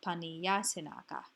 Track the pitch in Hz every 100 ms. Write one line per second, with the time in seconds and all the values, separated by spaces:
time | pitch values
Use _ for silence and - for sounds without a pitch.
0 | - 170 165 165 185 196 202 - 151 -
1 | - 156 -